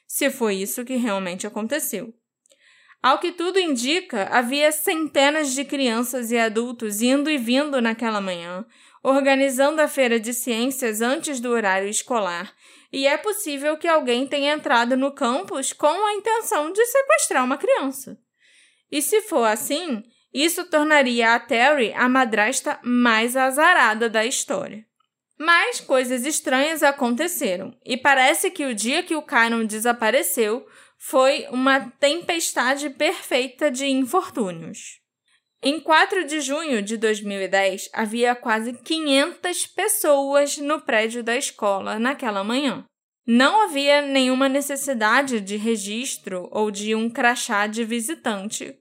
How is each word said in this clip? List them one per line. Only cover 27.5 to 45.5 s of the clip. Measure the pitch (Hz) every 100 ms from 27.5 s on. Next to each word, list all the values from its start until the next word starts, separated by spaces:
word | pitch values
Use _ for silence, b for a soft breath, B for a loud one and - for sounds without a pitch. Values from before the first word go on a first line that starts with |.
| 180 185 - -
e | 240
parece | 294 262 262 330 381
que | 370 269
o | 208
dia | 220 311
que | 349 311
o |
Kyron | - 254 233 233 220
desapareceu | 214 240 240 220 262 349 254 214 233 - b b b
foi | - 262 262 302 -
uma | 254 262 269 233 -
tempestade | 285 339 370 339 - 294 247 285 294
perfeita | - 302 339 - 247 262 - 302
de | 254 277
infortúnios. | 269 254 370 359 285 190 165 160 - - - _ _ _ _ _ _
Em | 269 320
quatro | - 311 392 392 285
de | 302
junho | 262 294 320 226
de | 202 220
dois | 220 208
mil | 202 196
e | 185
dez, | 196 196 190 -
havia | - 220 233 240 247
quase | 247 220 226
quinhentas | 247 - 320 302 269 330 - 359 349 -
pessoas | - 415 - 320 277 277 285 285 294
no | 285 302
prédio | - 226 226 240
da | 233 247
escola | 277 - 208 196 202 214
naquela | 240 285 240 196
manhã. | 202 254 285 180 - _ _ _ -
Não | 233 277 415
havia | 403 277 285 294
nenhuma | 285 269 254 262 269
necessidade | 277 277 277 277 240 214 254 269 226
de | 190